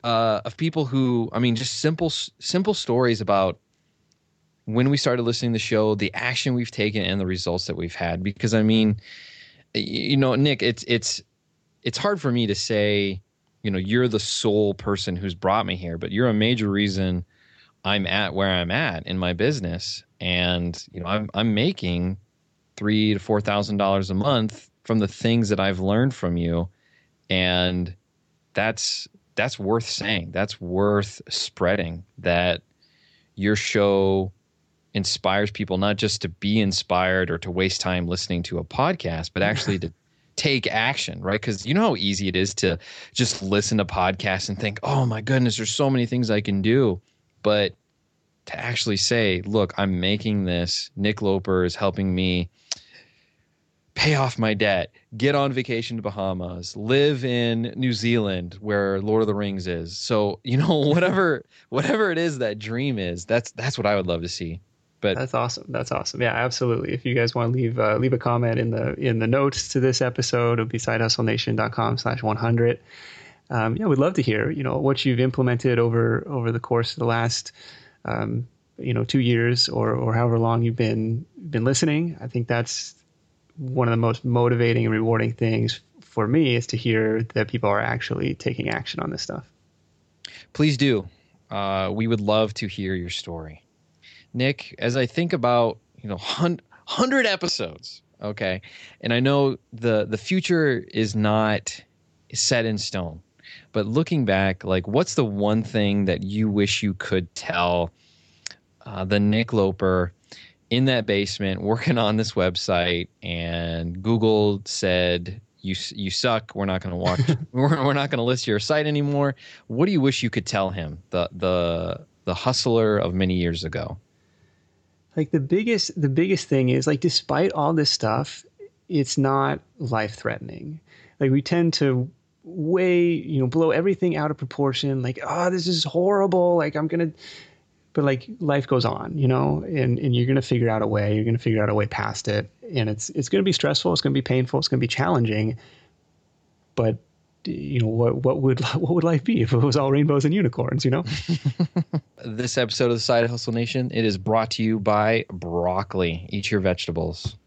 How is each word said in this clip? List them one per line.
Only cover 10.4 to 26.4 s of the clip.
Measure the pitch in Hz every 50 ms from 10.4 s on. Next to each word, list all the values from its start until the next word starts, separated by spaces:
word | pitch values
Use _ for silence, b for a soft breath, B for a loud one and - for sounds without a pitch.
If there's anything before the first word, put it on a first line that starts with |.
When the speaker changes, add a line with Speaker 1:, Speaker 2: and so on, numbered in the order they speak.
| 139 147 139 113
Speaker 1:
it's, | - 120 113 - -
it's, | - 120 113 - - - - - _ _ _ _ _ _ _ _ _ _ _
it's | _ 120 -
hard | - - 208 208 175
for | 151 139
me | 120 120 117
to | 104 101
say, | 98 - - 113 104 104 104 104 101 101 98 95 95 _ _ _ _ _ _ _ _ -
you | 107
know, | 98 92
you're | 92 95 110 120 127
the | 123 110 107
sole | - - - - - 113 101 104 107 101 98
person | 95 - 107 101 92 - - 92
who's | 90 98 98 87
brought | 85 - 95 98 110 104
me | 92 90
here, | 92 90 85 82
but | 85 90 92
you're | 95 104 127 123
a | 110
major | 107 110 113 123 113 110 104
reason | 98 101 104 101 95 95 95 92 90 87 87 b b b b b b b b b b b _
I'm | 95 101 104 95
at | 90 92 101 104 90 73
where | 95 98 98
I'm | 92 90 87 85
at | 95 131 160 131 87 80 -
in | - 90
my | 92 92 90 90
business. | 85 101 131 156 131 95 85 85 87 - - - - _ _ _ _
And, | 90 90 90 90 90 90 90 87 87 87 85 - - -
you | - 92
know, | 87
I'm, | 87 98 107 107 - -
I'm | 98 110 117 107
making | 104 120 175 190 - - 90 87 87 90 90 95 - _ _ _ _ _ _ _ _ _ _ _
three | - 104 104 107 107 107 107 104
to | 98
four | - - 110 104
thousand | 107 - 101 104 104 101 104
dollars | 101 101 98 98 98 95 95
a | 95
month | 95 107 143 139 120 110 107 - - - _ _ _ _
from | - 117 110
the | 104
things | 95 - - - 120 117 117 113 101
that | 104 95
I've | 95 98 95 90
learned | 95 95 101 110 127 139 123
from | - - 87 87
you. | 85